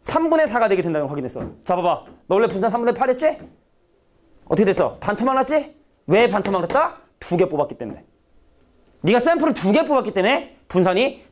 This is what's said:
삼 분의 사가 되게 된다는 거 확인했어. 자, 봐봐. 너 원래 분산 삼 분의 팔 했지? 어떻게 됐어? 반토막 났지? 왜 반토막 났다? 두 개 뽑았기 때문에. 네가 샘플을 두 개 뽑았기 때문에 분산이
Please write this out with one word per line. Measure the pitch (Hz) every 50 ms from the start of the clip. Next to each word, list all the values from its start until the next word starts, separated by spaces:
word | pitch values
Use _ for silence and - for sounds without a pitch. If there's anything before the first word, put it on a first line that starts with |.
삼 | - - - 320 330 330
분의 | 330 311 311 254
사가 | 208 247 226 214
되게 | 196 180 175
된다는 | 175 160 151 147
거 | 135
확인했어. | 147 143 131 123 - 120 107 - - - _
자, | - 180
봐봐. | 175 175 175 160 - - - - - _ -
너 | 175
원래 | 202 233
분산 | 214 - 196 190 226
삼 | 196 240
분의 | 240 247 233
팔 | - 254 262
했지? | 254 254 311 311 302 - - - - _ _ _ _ _ _ _ _ _ _ _ _ _ _ _ _ _ _
어떻게 | - 165 170 214
됐어? | 196 185 180 160 117 - -
반토막 | - - 208 208 226 262 262
났지? | 262 269 269 302 311 285 - - _ _ _ _ _ _
왜 | - 160 208 240 220
반토막 | 190 208 190 202 196 185 170
났다? | 170 - 269 320 339 - - - _ _ _
두 | - - 170
개 | 170 185 180
뽑았기 | 160 143 143 - 127
때문에. | - 123 107 - - - _ _ _ _ _ _ - _ _ _ _ _ _ _ _ _ _ _ _ -
네가 | 160 220 247
샘플을 | 240 311 339 302 302 311 240
두 | - - 190 208
개 | 302 330
뽑았기 | 262 294 262 - 208 -
때문에 | 196 185 214 262 - - - - _ _ -
분산이 | - 185 180 185 180 190 247 277 - - - -